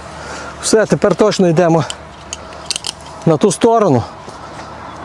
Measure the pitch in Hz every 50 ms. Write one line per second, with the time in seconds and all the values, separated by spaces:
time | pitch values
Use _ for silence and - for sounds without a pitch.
0 | - - - - - - - - - - - - - - - 220 202 - 180 143
1 | - 208 180 - 226 208 180 - 190 175 160 160 180 165 165 165 - - - -
2 | - - - - - - - - - - - - - - - - - - - -
3 | - - - - - 165 160 - - 202 165 - - 233 226 233 208 180 135 120
4 | 104 - - - - - - - - - - - - - - - - - - -